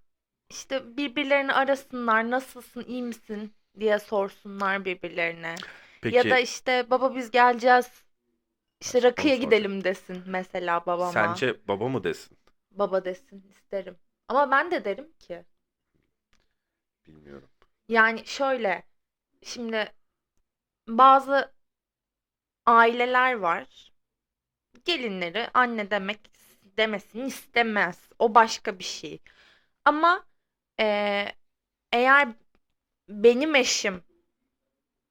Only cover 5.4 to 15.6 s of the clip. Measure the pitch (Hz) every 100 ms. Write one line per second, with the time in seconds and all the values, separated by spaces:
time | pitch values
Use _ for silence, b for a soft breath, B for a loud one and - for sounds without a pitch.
5.4 | 165 170 - B B B - 247 226 254
6.4 | 247 - - 254 233 247 262 247 226 240
7.4 | 247 240 247 247 240 _ _ _ _ _
8.4 | _ _ _ _ - 247 247 247 302 254
9.4 | 220 214 202 196 180 190 - 180 185 185
10.4 | 180 185 175 170 175 175 180 170 107 175
11.4 | 127 - - 98 123 123 87 - - _
12.4 | _ _ _ 190 202 190 185 185 _ 196
13.4 | 196 _ _ 196 185 175 _ _ - 262
14.4 | 269 277 339 320 202 196 302 _ - 175
15.4 | - _